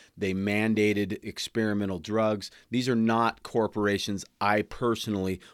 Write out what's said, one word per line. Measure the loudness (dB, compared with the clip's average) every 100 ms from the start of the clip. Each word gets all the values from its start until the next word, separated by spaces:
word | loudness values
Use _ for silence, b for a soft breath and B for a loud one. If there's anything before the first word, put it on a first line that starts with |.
| b -6
They | -2
mandated | 0 0 2 2 2 2 2 0 -4 -10
experimental | -10 -6 -2 0 0 -2 -4
drugs. | -4 0 0 0 -6 b b
These | -2 0
are | 2
not | 2 4 2 -2
corporations | -4 0 0 2 0 0 -2 -6 -8 -2
I | 2 2
personally | 0 -2 -2 -2 -2 -2 -2 -4 B